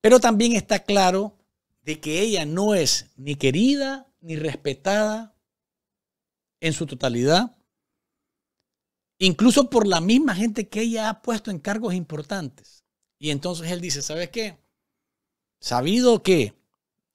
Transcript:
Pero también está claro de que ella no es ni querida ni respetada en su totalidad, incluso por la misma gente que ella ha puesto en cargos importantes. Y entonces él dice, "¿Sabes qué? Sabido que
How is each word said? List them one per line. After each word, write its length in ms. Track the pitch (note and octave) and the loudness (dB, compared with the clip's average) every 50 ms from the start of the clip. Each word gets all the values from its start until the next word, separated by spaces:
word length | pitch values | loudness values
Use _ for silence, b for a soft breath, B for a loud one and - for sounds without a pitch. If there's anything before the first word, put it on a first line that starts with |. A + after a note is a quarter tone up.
Pero 180 | - A3 B3 B3+ | 6 8 6 6
también 320 | G#3 A#3 A3 G3+ A#3 A#3 | 6 4 2 4 2 2
está 280 | A#3+ G#3 - - A3 G3 | 2 0 0 -2 -4 -4
claro 580 | - - G3+ G3+ F#3+ F#3 F3+ F#3+ G3+ G#3 _ _ _ _ _ _ _ _ _ _ | -2 0 2 4 4 4 2 0 -4 -6 _ _ _ _ _ _ _ _ _ _
de 180 | _ D3+ D#3 D3+ | _ -10 -10 -8
que 200 | - D3+ D3+ F3 | -6 -4 -2 -2
ella 240 | G3+ A#3 G#3 F3+ D#3 | 0 0 -2 -2 -4
no 300 | D3 D#3+ F3+ G3+ G#3+ G#3 | -4 -4 -2 0 0 2
es 360 | F#3 D3+ C3 - - - _ _ | 2 2 0 0 -2 -4 _ _
ni 200 | - C3+ C#3+ C#3+ | -14 -10 -10 -6
querida 720 | C#3+ - C3+ B2+ E3+ A3+ C4 C#4+ C#4+ C#4 C4+ C4+ C4+ C4 _ _ _ | 0 0 0 2 4 2 2 2 0 -2 -6 -8 -10 -14 _ _ _
ni 160 | _ E3 D#3+ | _ -12 -10
respetada 1000 | D3+ D#3 D#3 C3 - _ D3 C3+ - _ F#3+ G3 G#3+ G#3+ G#3+ G#3+ A3 A3+ G#3+ _ _ _ _ _ _ _ _ _ _ _ _ _ _ _ _ _ _ _ _ _ _ _ _ _ _ | -6 -6 -6 -8 -6 _ -8 -8 -4 _ -2 0 0 0 -2 -2 -6 -10 -14 _ _ _ _ _ _ _ _ _ _ _ _ _ _ _ _ _ _ _ _ _ _ _ _ _ _
en 140 | - D#3+ D3 | -6 -4 -4
su 100 | - E3 | -4 -6
totalidad, 720 | D3 C#3 B2 - C3 A#2 A#2+ B2 C#3 D#3+ F#3 B3 A#3+ _ _ _ _ _ _ _ _ _ _ _ _ _ _ _ _ _ _ _ _ _ _ _ _ _ _ _ _ _ _ _ _ _ _ | -8 -8 -4 -4 -2 -2 0 2 2 2 2 2 -2 _ _ _ _ _ _ _ _ _ _ _ _ _ _ _ _ _ _ _ _ _ _ _ _ _ _ _ _ _ _ _ _ _ _
incluso 520 | F#3+ F#3+ E3+ - G#3 B3+ - C#4+ C#4 C#4+ | 0 0 2 4 4 6 6 6 2 4
por 160 | - A#3 G#3+ | 2 0 2
la 140 | G3+ F3+ E3 | 2 0 0
misma 340 | E3 F#3+ A3+ C4 D#4 C4+ G3 | 2 4 4 4 4 2 0
gente 340 | F3 A3 A#3+ G#3 A#3+ G#3 - | -2 -2 -2 -2 -4 -8 -6
que 120 | - G#3 | -6 -4
ella 280 | A3+ A#3 A3+ A3 G#3+ G#3+ | -4 -4 -4 -4 -4 -4
ha 140 | G#3+ _ | -6 _
puesto 300 | _ - A3+ G#3 _ A3+ | _ -4 -4 -4 _ -8
en 80 | G3 D#3+ | -10 -8
cargos 340 | - G3+ G3+ G#3+ A3+ G#3+ F3+ | -6 -6 -6 -4 -4 -4 -4
importantes. 880 | F#3 E3+ - D#3 D3+ D3+ _ G3+ G3 E3 C3 _ _ _ _ _ _ _ _ _ _ _ _ _ _ | -4 -4 -6 -10 -12 -8 _ -8 -8 -8 -10 _ _ _ _ _ _ _ _ _ _ _ _ _ _
Y 100 | D3 D3+ | -6 -4
entonces 400 | D3 C#3 C#3+ F3+ F3+ E3 E3 E3 | -4 -4 -4 -6 -8 -6 -6 -8
él 100 | F3+ F3 | -8 -8
dice, 220 | F3 F3+ - C#3+ | -6 -6 -6 -6
"¿Sabes 280 | C#3+ - D#3 E3 F3 E3+ | -6 -8 -8 -8 -8 -8
qué? 280 | - A3+ A3 G#3 E3 _ _ _ _ _ _ _ _ _ _ _ _ _ _ _ _ _ _ _ _ _ | -8 -8 -8 -8 -10 _ _ _ _ _ _ _ _ _ _ _ _ _ _ _ _ _ _ _ _ _
Sabido 640 | - - B2 B2 B2+ D#3+ G3+ A#3+ B3 B3 A#3 G#3 - | -8 -2 -2 -2 0 0 0 4 4 4 4 4 4
que 300 | F#3 F#3 D#3+ A#2+ G#2 _ _ _ _ _ _ _ _ _ _ _ _ _ | 2 2 2 2 -2 _ _ _ _ _ _ _ _ _ _ _ _ _